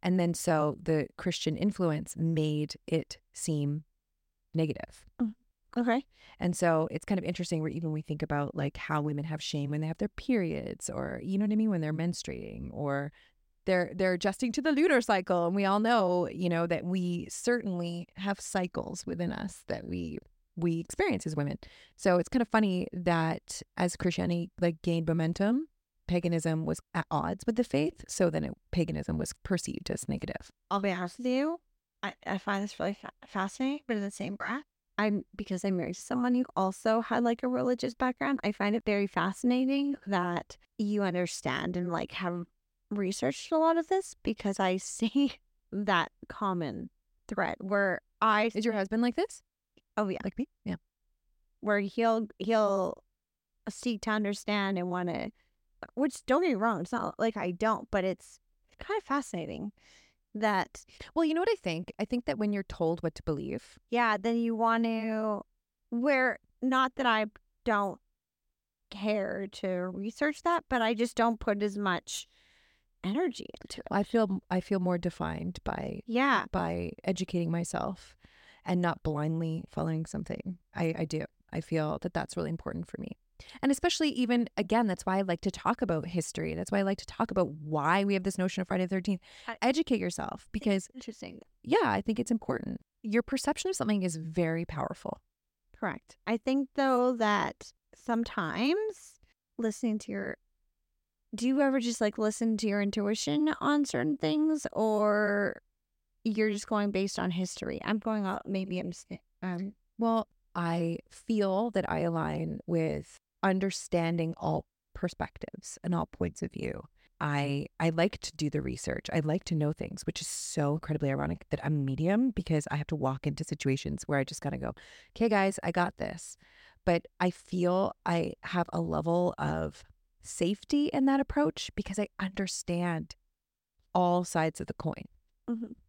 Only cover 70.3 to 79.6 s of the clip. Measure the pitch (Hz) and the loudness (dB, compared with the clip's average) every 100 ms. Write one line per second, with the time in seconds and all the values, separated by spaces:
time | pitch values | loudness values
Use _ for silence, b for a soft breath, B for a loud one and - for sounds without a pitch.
70.3 | 294 339 339 - 254 226 226 240 - 233 | 0 0 0 0 0 2 2 0 4 2
71.3 | 226 - 208 208 202 202 175 - - - | 2 0 0 0 0 0 -2 -4 -10 -12
72.3 | b b b b b b _ 185 226 359 | b b b b b b _ -4 0 0
73.3 | 226 - 50 - - - 202 202 233 214 | -2 -12 -16 -14 -14 -4 -2 2 2 2
74.3 | 190 _ 185 - 196 180 175 175 - 160 | 0 _ -4 0 0 2 0 -2 -2 -4
75.3 | 160 170 180 - - - - - 233 277 | -4 -6 -6 -6 -6 -6 -8 -2 0 4
76.3 | 233 - 185 170 175 175 - - 180 185 | 2 0 -2 -2 -2 -4 -6 -4 -2 -2
77.3 | 180 165 170 170 - - 185 - - b | -2 0 -2 -2 -4 -4 -6 -14 -20 b
78.3 | b b b - 180 175 - - 151 151 | b b b -2 0 0 0 -2 -2 0
79.3 | 160 165 160 | 0 -2 -4